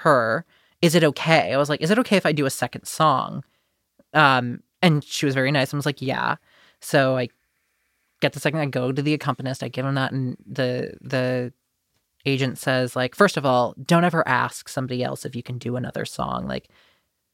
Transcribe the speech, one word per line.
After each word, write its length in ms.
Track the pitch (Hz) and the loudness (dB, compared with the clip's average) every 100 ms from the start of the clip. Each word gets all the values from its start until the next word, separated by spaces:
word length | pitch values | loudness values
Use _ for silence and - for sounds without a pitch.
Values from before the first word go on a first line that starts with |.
her, 420 | 165 135 113 120 - _ _ _ | 2 4 4 -2 -4 _ _ _
"Is 120 | 170 | 4
it 80 | 165 | 6
okay?" 500 | 160 135 160 160 87 | 4 2 2 2 4
I 20 | 127 | 0
was 120 | 143 | 0
like, 100 | 147 | 0
"Is 100 | 156 | 2
it 80 | 214 | 2
okay 160 | 254 196 | 4 2
if 80 | 160 | 2
I 60 | |
do 140 | 151 135 | 0 0
a 40 | |
second 340 | - 123 - | -2 -6 -6
song?" 580 | - - 156 135 - 135 - _ _ _ _ _ _ | -12 0 2 2 -2 -8 -14 _ _ _ _ _ _
Um, 460 | - 147 131 123 120 _ _ | 4 4 4 0 -8 _ _
and 200 | 185 147 | 2 2
she 240 | - - 147 | 0 -2 0
was 80 | |
very 160 | 135 131 | 2 2
nice 220 | 147 131 | 2 0
and 60 | 143 | -2
was 80 | 143 | -4
like, 140 | 143 | -4
"Yeah." 340 | 131 123 - - _ _ _ _ | -4 -2 -2 -4 _ _ _ _
So 360 | - 151 131 131 | 0 2 4 2
I 120 | 123 - _ _ _ _ _ _ _ _ | -4 -8 _ _ _ _ _ _ _ _
get 140 | 143 | -4
the 60 | 143 | -2
second, 200 | 156 156 | -2 -2
I 60 | 143 | -2
go 260 | 127 127 | -2 -2
to 100 | 135 | -2
the 120 | 143 | -2
accompanist, 480 | 151 143 131 131 131 | -2 -2 -4 -6 -6
I 40 | 127 | -8
give 160 | 123 | -6
him 100 | 131 135 | -2 -2
that, 140 | 131 | -2
and 240 | 135 127 - - | -2 -4 -6 -12
the, 480 | 131 127 127 - - | -6 -4 -4 -6 -10
the 500 | - 131 127 127 123 - _ _ _ _ _ _ - | -6 -2 -2 -2 -6 -10 _ _ _ _ _ _ -2
agent 320 | 135 135 - | 0 0 -2
says, 360 | - 131 127 - | -2 0 0 -2
like, 180 | 127 | -4
"First 220 | - 196 165 | 2 2 4
of 80 | 139 | 2
all, 280 | 123 120 - | 2 2 -4
don't 220 | 135 170 | 2 4
ever 220 | 175 165 - | 4 2 2
ask 400 | 127 120 - - | 2 0 -6 -10
somebody 340 | - 131 127 | -8 -6 -4
else 220 | 127 135 | -4 -6
if 100 | 127 123 | -8 -10
you 60 | |
can 140 | - 123 | -8 -8
do 180 | 123 123 | -6 -6
another 280 | 123 - | -6 -6
song. 420 | - - - 62 64 | -8 -6 -4 -4 -6
Like, 220 | 65 - _ _ _ _ _ _ | -8 -10 _ _ _ _ _ _